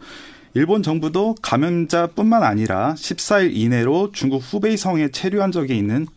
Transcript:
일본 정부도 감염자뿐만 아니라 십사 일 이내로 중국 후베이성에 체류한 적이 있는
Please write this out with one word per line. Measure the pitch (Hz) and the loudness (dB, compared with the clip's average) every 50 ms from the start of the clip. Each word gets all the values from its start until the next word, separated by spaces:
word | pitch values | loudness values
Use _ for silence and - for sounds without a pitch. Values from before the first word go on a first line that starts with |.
| - - - - - - - - - - - | -12 -20 -20 -20 -20 -20 -20 -20 -14 -4 0
일본 | 123 147 165 202 220 180 | 0 2 2 2 0 0
정부도 | 151 160 165 156 156 160 185 202 226 220 220 | 0 -2 -2 -2 -2 0 0 0 0 -2 -4
감염자뿐만 | - - - 123 147 170 175 170 165 160 - 170 170 170 - - 208 220 226 233 185 | -4 -2 0 0 2 2 0 0 0 0 0 0 0 0 -2 0 2 4 4 4 4
아니라 | 120 104 107 110 104 95 92 107 139 160 | 2 2 2 0 0 0 0 0 -2 -2
십사 | 147 - - - - - - 208 202 | -4 -6 -8 -6 -6 -2 0 2 2
일 | 190 175 - | 2 2 2
이내로 | 107 110 117 123 120 117 123 147 175 196 202 | 0 0 2 2 2 2 2 2 2 0 -2
중국 | 202 - - 135 131 135 | -4 -2 -2 0 0 -2
후베이성에 | 127 - - 208 196 214 220 196 - 190 180 160 151 143 | -4 -4 -4 -2 0 0 0 0 0 0 0 0 0 -2
체류한 | 135 - - 190 185 208 196 190 | -2 -4 -4 -2 0 0 0 0
적이 | 180 175 147 131 131 110 | 0 -2 -2 0 0 0
있는 | 101 101 107 135 160 160 - | 0 0 0 -2 -2 -4 -4